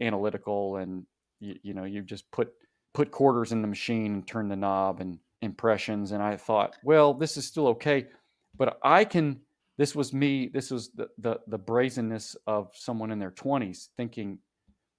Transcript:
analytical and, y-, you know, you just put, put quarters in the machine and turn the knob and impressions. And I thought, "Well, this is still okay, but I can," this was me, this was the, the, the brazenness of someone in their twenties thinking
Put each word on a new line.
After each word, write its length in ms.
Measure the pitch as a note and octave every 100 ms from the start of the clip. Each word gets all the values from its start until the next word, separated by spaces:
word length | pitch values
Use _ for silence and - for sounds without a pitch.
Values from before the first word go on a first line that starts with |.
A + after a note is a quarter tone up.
analytical 760 | A#2+ G2+ G#2 G2+ G#2 G2+ G2+ G2
and, 280 | F#2 F#2 F2+ _ _ -
y-, 200 | G#2 -
you 120 | G2
know, 100 | F#2+
you 180 | F#2+ G2+
just 260 | F#2 G2+ -
put, 200 | - A2+ _ _ _ _
put 200 | - D3
quarters 400 | - C3+ A#2+ A2+
in 100 | A2+
the 60 | G#2+
machine 460 | G2+ - A2+ G#2+
and 120 | G2+ F#2
turn 220 | A2+ G#2
the 80 | G2
knob 440 | G2 F#2+ F#2+ F2+
and 200 | F#2 E2+ _ -
impressions. 680 | A2 F#2+ A2+ G#2 - G#2+ G2
And 120 | G#2
I 120 | G#2 G2+
thought, 400 | - G#2+ G2+ -
"Well, 320 | C#3 D#3 D3
this 220 | C3 D#3 D3+
is 100 | -
still 220 | D#3+ C#3
okay, 400 | A#2 D3+ C#3+ B2+ - _ _ _ -
but 240 | B2+ -
I 220 | C3+ E3+
can," 380 | G#3+ F3 D3+ C3 _ _ _ -
this 180 | C#3+
was 180 | D3 B2
me, 360 | C3+ C#3+ C#3 B2
this 220 | C3+ A#2+
was 200 | B2 A2+
the, 180 | - A2 -
the, 240 | A#2 A2+ -
the 100 | G#2
brazenness 800 | F#2 A#2 B2+ B2 A2+ A2 - - -
of 240 | G#2+ F#2
someone 360 | - - A2+ A2
in 80 | G#2+
their 120 | F#2+
twenties 580 | - C#3 C#3 G2+ F2+ - -
thinking 420 | A#2+ A#2 G#2 F#2+ _ _ _ _ _